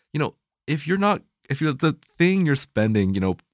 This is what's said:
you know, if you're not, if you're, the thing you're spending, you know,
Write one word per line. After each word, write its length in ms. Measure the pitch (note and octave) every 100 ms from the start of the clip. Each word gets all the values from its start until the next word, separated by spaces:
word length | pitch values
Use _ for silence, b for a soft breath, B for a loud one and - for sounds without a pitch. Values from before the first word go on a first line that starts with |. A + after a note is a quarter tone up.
| b
you 60 | D3+
know, 160 | C#3 - _ _ -
if 200 | D3+ D3+
you're 120 | G3
not, 240 | G3+ G3 - _ -
if 120 | C3+
you're, 120 | D#3
the 240 | C3 D#3+ - _ -
thing 280 | F3 F#3+ D#3+
you're 80 | C3+
spending, 580 | - G#2+ A2 G#2+ F#2+
you 60 | F#2+
know, 160 | F#2+ F2+ _